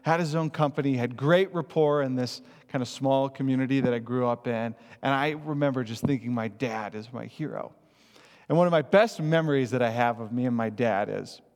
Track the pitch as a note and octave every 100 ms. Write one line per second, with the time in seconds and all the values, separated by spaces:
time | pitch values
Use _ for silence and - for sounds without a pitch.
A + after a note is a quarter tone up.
0 | - E3 D#3+ D#3+ D#3+ - D3 D3 C#3 B2+
1 | A#2+ A#2 C#3 F3 F#3+ F3 D3+ D#3+ D3+ D3
2 | C3+ B2+ B2 - - - - C#3 B2 -
3 | C3+ C3+ C3+ C3+ C3+ C3 C3 C3+ B2+ A#2+
4 | A#2 B2 B2 A#2 B2 A2+ A#2 A2 - -
5 | C3+ C3+ D3 D#3 D3+ C#3+ C#3+ C3 A2+ A2+
6 | - C3+ A#2 A#2+ A2 G2+ B2+ A2 G#2 G#2+
7 | A2 B2 A2+ - D3+ G1+ - - _ _
8 | _ - - - - D#3 F3 E3 C#3 G3
9 | A3+ - D#3 E3 D#3+ C#3 B2 B2 A#2 A#2
10 | A#2+ A2+ A2 A#2+ B2+ A#2+ A2+ G#2+ A#2 G2
11 | G#2 G2+ G2+ - _